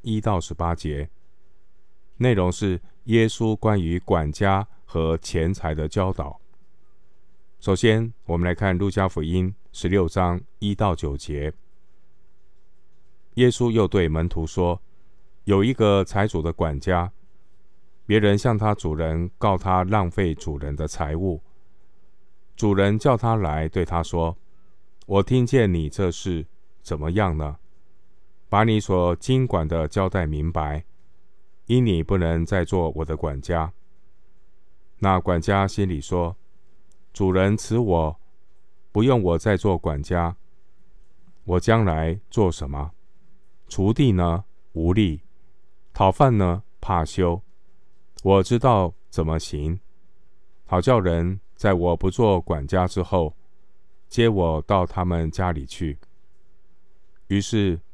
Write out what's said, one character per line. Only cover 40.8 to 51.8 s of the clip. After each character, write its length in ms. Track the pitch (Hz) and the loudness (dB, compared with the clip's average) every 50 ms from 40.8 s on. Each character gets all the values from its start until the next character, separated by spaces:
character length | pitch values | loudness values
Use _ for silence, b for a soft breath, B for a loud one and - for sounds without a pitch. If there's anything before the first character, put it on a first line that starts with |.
| - - - - - - - - - - - - - | -16 -16 -16 -16 -16 -16 -16 -16 -16 -16 -16 -12 -4
我 140 | 90 90 87 | 2 2 4
将 240 | - 117 113 113 107 | 6 6 6 6 6
来 360 | 90 78 80 80 80 87 101 - - | 4 4 2 2 0 0 -2 -6 -2
做 220 | - 117 101 87 | 2 4 4 4
什 180 | 80 - 73 67 | 2 0 -6 -6
么？ 220 | 69 71 73 78 - - - - - - - - - - - - - - - - | -4 -6 -6 -6 -8 -12 -16 -16 -16 -16 -16 -16 -16 -16 -16 -16 -16 -16 -14 -6
锄 220 | - - 95 104 | -2 2 2 4
地 200 | 120 - 143 123 | 4 6 6 6
呢， 320 | 95 90 87 85 82 95 - - - - - - - | 6 4 4 2 2 0 -2 -6 -14 -16 -14 -10 -4
无 200 | 82 82 85 95 | 0 2 4 6
力； 240 | 113 104 85 76 - - - - - - - - - - - - - - - - | 6 4 4 2 -2 -8 -14 -16 -16 -16 -16 -16 -16 -16 -16 -16 -16 -16 -10 2
讨 180 | - 101 95 | 4 4 4
饭 260 | - - 147 131 117 | 6 6 6 6 6
呢， 240 | 104 95 87 87 101 - - - - | 6 4 4 2 0 -4 -10 -12 -8
怕 240 | - - 92 85 78 | -2 0 0 2 0
羞。 380 | - - 98 92 85 85 98 - - - - - - - - - - - - - - - - | 0 0 2 2 2 2 0 -4 -10 -14 -16 -16 -16 -16 -16 -16 -16 -16 -16 -16 -16 -14 -2
我 220 | - 95 98 98 92 | 4 6 6 6 6
知 160 | - 120 120 | 4 2 4
道 340 | - 131 117 98 92 82 - - - - | 6 6 6 6 4 2 -2 -8 -14 -6
怎 160 | - 95 82 | -2 0 0
么 140 | 78 80 80 | 2 0 0
行， 400 | - - - 73 73 80 87 98 - - - - - - - - - - - - - - - - - | -2 -4 -4 -4 -2 -2 -2 -4 -6 -12 -16 -16 -16 -16 -16 -16 -16 -16 -16 -16 -16 -16 -16 -16 -4
好 120 | - 110 110 | 0 0 2
叫 200 | - 131 127 110 | 4 6 4 6
人 400 | 92 90 82 82 85 90 95 101 - - - | 4 4 2 2 2 0 -2 -4 -8 -12 -8
在 180 | - - 104 92 | 0 2 4 4
我 240 | 85 | 4